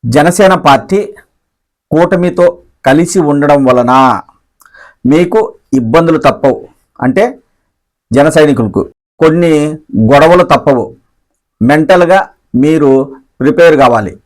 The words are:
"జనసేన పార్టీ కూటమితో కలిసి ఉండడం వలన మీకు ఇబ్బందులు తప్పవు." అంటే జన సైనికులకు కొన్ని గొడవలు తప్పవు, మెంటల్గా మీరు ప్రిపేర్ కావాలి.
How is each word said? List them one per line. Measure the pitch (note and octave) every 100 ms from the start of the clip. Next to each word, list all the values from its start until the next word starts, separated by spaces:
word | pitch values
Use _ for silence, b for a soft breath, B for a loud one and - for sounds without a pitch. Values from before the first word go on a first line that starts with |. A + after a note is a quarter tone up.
| A#2
"జనసేన | C3+ D#3+ F3 F#3+
పార్టీ | F3+ D3 C3+ - G3 - B B _ _ _ _ _ _
కూటమితో | D#3 F3 F3+ F3 F3 F3 - _ _ C3+
కలిసి | D3 F3 F#3+
ఉండడం | D3 C#3+ D3 C#3+
వలన | C3 B2 A#2+ B2+ C3 G2+ - _ _ _ b b b b B2
మీకు | D3+ F3 A3 - - _
ఇబ్బందులు | C3 A2+ D#3 E3 D#3+
తప్పవు." | C#3+ - C#3 A#2 - _ _ -
అంటే | B2+ F#3+ A#3+ - _ _ _ _ _ _ _
జన | B2 D3+
సైనికులకు | D#3 D3+ B2 A2 F#2 - _ _ _
కొన్ని | D#3+ E3 E3+ D3+ D3+ D3+ _ F#2+
గొడవలు | A2 C#3+ E3 F3+
తప్పవు, | F3 C#3+ D3+ B2+ - - _ _ _ _ _ _
మెంటల్గా | A2+ D3+ D#3 F#3 E3+ F#3+ - _ _
మీరు | B2 D3 D#3+ C#3+ C3+ C3+ - _ _
ప్రిపేర్ | C3 E3 E3+ D3+
కావాలి. | B2+ A2+ G2+ -